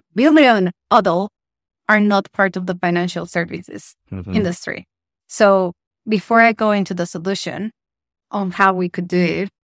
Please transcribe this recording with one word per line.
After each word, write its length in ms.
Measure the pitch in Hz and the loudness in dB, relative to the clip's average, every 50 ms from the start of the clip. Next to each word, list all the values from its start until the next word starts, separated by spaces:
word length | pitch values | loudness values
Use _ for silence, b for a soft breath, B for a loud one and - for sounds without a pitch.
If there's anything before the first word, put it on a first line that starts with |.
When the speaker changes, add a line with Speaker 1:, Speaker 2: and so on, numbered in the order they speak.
| - _ _ | -8 _ _
Speaker 1:
billion 560 | 196 254 320 302 311 294 254 226 202 185 175 - - _ _ | 2 4 6 6 6 6 6 4 4 2 -2 -2 -6 _ _
adults 420 | 208 226 190 190 165 180 196 208 - _ _ _ _ _ _ _ _ _ _ - | 2 2 2 2 0 0 -2 -4 -8 _ _ _ _ _ _ _ _ _ _ 0
are 100 | 214 214 | 2 2
not 320 | 208 208 202 196 196 - | 4 2 2 0 0 -2
part 240 | _ - 196 190 - | _ 0 0 0 0
of 120 | 190 180 180 | -4 -6 -6
the 80 | 180 | -6
financial 500 | 180 - 175 175 175 175 180 - 170 170 | -4 -2 -2 0 0 -2 -4 -6 -8 -10
services 720 | 175 - 170 170 170 175 170 180 - - - - - - _ _ _ | -6 -6 -6 -6 -6 -8 -14 -14 -16 -18 -18 -18 -18 -20 _ _ _
Speaker 2:
Mm-hmm. 220 | - 95 87 98 180 | -12 -12 -10 -4 -2
Speaker 1:
industry. 540 | 214 202 170 180 - - - - - 185 _ _ _ _ _ _ _ _ _ | -2 -2 -2 -4 -6 -8 -10 -12 -12 -14 _ _ _ _ _ _ _ _ _
So 460 | - - 220 202 196 190 185 175 175 - _ _ _ _ _ 220 | 0 2 4 4 4 4 2 -2 -6 -10 _ _ _ _ _ -4
before 320 | 220 190 - - 233 226 | -2 -2 -2 0 2 4
I 120 | 226 233 220 | 4 4 2
go 180 | - 220 214 | 0 0 0
into 220 | 208 202 190 - 190 | 0 0 -2 -4 -4
the 120 | 175 170 | -6 -6
solution 640 | - - 175 165 190 196 - - 180 135 - 202 220 - _ _ _ _ _ _ _ _ _ _ _ | -6 -8 -8 -6 -6 -6 -6 -6 -8 -8 -8 -10 -10 -12 _ _ _ _ _ _ _ _ _ _ _
on 200 | - 208 196 185 | -8 -6 -6 -6
how 220 | 180 - 196 190 190 | 0 2 2 2 2
we 140 | 180 180 175 | 0 -4 -4
could 180 | - - 180 175 | -6 -8 -8 -4
do 120 | 180 180 | -2 0
it 300 | 180 165 160 165 196 196 - _ | 0 0 0 -4 -6 -8 -10 _